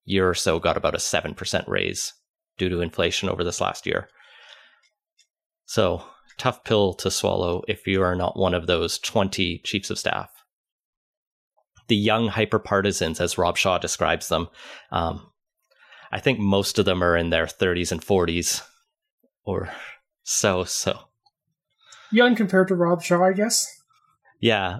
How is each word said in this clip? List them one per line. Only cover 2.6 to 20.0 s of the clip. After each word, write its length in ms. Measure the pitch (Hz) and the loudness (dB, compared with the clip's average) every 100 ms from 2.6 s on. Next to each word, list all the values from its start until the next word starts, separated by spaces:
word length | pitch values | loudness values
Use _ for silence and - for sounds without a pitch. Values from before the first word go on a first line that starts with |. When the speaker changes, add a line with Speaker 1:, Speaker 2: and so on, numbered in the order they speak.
| 92 | -2
Speaker 1:
to 140 | 87 | -2
inflation 460 | 85 - 87 - 98 | -4 -2 -2 0 -4
over 140 | 92 | -4
this 180 | 87 - | -4 -2
last 260 | 95 92 - | -4 -4 -4
year. 220 | - - _ - - - - - _ _ _ _ _ _ _ _ _ | -4 -6 _ -20 -20 -20 -20 -20 _ _ _ _ _ _ _ _ _
So, 400 | _ - 95 87 - - _ - | _ 0 0 0 -8 -20 _ -4
tough 260 | 127 - | -4 -4
pill 280 | - 110 101 | 0 2 4
to 160 | 90 95 | 2 -4
swallow 520 | - 98 92 90 90 - | -2 0 0 0 -2 -4
if 180 | 95 - | -6 0
you 160 | 95 | 2
are 140 | 92 90 | 2 2
not 200 | 90 - | -2 0
one 160 | 95 | 0
of 140 | 87 82 | 0 0
those 320 | 87 85 - | 0 0 -4
twenty 600 | - 113 98 - 87 82 | -2 0 0 0 -2 -2
chiefs 320 | - 101 - | -4 -6 -4
of 80 | - | -6
staff. 320 | - - - - _ _ _ _ _ _ _ _ _ _ _ _ _ _ _ | -4 -4 -6 -18 _ _ _ _ _ _ _ _ _ _ _ _ _ _ _
The 80 | 104 | 2
young 340 | 104 110 117 | 4 2 0
hyperpartisans, 920 | 98 110 107 - 101 98 92 82 78 | 0 0 0 0 0 2 0 -2 -2
as 160 | 90 - | -2 0
Rob 220 | 87 85 | 0 2
Shaw 180 | 98 90 | 0 0
describes 520 | 82 - 82 80 - | -2 -2 0 0 0
them, 200 | 82 85 - - - - | -2 -2 -10 -20 -20 -6
um, 380 | - 82 - - _ _ _ _ _ _ - - | -2 -2 -6 -14 _ _ _ _ _ _ -20 -10
I 100 | - | -4
think 180 | - 113 | -2 0
most 400 | 101 98 98 - | 2 2 0 0
of 60 | |
them 180 | 98 92 | 2 2
are 140 | 87 85 | 4 2
in 140 | 85 | 2
their 160 | 82 82 | 0 -2
thirties 460 | - 95 87 85 | 0 0 0 -2
and 100 | 85 | -4
forties, 600 | - 98 85 85 82 - - _ _ _ _ _ _ _ | 0 2 2 0 -2 -4 -8 _ _ _ _ _ _ _
or 240 | - 92 92 - - - | -6 -6 -6 -12 -16 -20